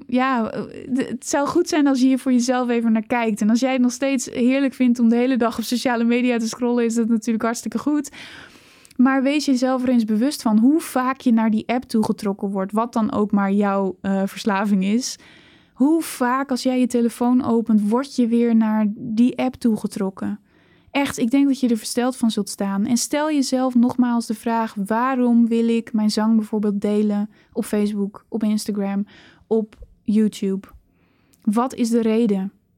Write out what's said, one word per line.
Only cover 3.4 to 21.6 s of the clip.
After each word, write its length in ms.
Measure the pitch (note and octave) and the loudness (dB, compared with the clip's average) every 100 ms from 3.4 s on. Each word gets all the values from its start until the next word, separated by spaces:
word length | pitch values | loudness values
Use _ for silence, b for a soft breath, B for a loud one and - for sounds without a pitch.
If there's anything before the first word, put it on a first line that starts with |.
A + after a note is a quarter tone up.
En 80 | G#3 | 2
als 100 | A#3 | 2
jij 120 | C4 | 2
het 100 | C4 | 2
nog 100 | B3 | 0
steeds 340 | A#3+ C4+ C4+ - | 0 -2 -2 -4
heerlijk 480 | - B3 C4+ C4+ | 0 2 2 0
vindt 260 | - B3+ A#3+ | 2 2 4
om 100 | A3+ | 2
de 60 | A#3+ | 4
hele 220 | B3 B3 | 2 2
dag 200 | A#3 A#3 | 0 -2
op 60 | |
sociale 400 | G#3+ A#3+ C4 A#3 | -4 -2 0 0
media 340 | A#3 A#3+ B3 A#3 | 2 2 2 0
te 100 | A3+ | -2
scrollen, 380 | - A#3+ A#3+ A#3 | -4 -2 0 0
is 100 | A#3 | 0
dat 120 | A3+ | 0
natuurlijk 360 | A3+ A#3+ A3 | 0 0 -2
hartstikke 340 | A3+ A#3+ A3 A3+ | -2 -4 -6 -6
goed. 320 | C#4+ D4+ C#4+ B B B B B B B B B | -2 -2 -4 B B B B B B B B B
Maar 280 | B3+ C4+ | 2 2
wees 220 | C4 D4 C#4+ | 2 0 0
jezelf 380 | B3+ B3+ C4 | 0 0 0
er 60 | B3+ | 2
eens 160 | A#3+ G#3+ | 2 2
bewust 360 | G#3+ C4+ D4 | 0 0 -2
van 160 | A#3 G#3+ | 2 4
hoe 220 | B3 D#4+ | 4 2
vaak 420 | - C4 B3+ C4 | 0 -2 -2 -2
je 120 | B3+ | 2
naar 160 | A3+ A3+ | 2 2
die 180 | G#3+ - | 0 -2
app 160 | B3 | -4
toegetrokken 680 | - A3 G#3+ G#3 G3+ G3 G3 | -2 0 0 -2 -4 -4 -4
wordt, 220 | G3 F#3+ | -4 -4
wat 220 | G#3+ A#3+ | -2 -2
dan 180 | A#3+ G#3+ | -2 -2
ook 200 | G#3 G#3 | -2 0
maar 200 | G3+ G3 | 0 2
jouw, 460 | G3+ G3+ G3 F#3+ - | 0 0 0 -2 -4
eh, 200 | G3 G3 G3 | -4 -2 -2
verslaving 580 | - A3 G3 G#3 G3 | -4 -2 0 0 0
is. 340 | F#3+ A3+ - - b b b b b | 2 0 -2 -10 b b b b b
Hoe 280 | b C#4 E4 | b 2 2
vaak 480 | D4+ - B3 C4 C#4 | -2 -4 -2 0 -2
als 140 | B3 | -2
jij 160 | B3+ B3+ | 0 0
je 80 | B3 | 0
telefoon 560 | A#3+ A#3 - B3 B3+ | 0 0 0 0 2
opent, 460 | A#3 A#3 A3+ G#3+ G#3 | 2 0 2 2 2
word 260 | A#3 C#4 - | 0 -2 -2
je 120 | A#3 | 0
weer 280 | A#3 A#3 A3+ | 2 2 2
naar 300 | A3 G#3+ G#3+ G#3+ | 2 2 0 -4
die 420 | A#3 A3 B3 - | -4 2 2 0
app 180 | C4 - | -4 -2
toegetrokken? 840 | A#3+ G#3+ G#3 G#3+ F#3+ - G3+ G3+ b b b b b | -2 0 -4 -6 -6 -6 -8 -8 b b b b b
Echt, 260 | C#4 C#4 - | -4 -2 -2
ik 120 | A3+ | 0
denk 180 | C#4 C#4 | 2 2
dat 120 | |
je 80 | B3+ | 2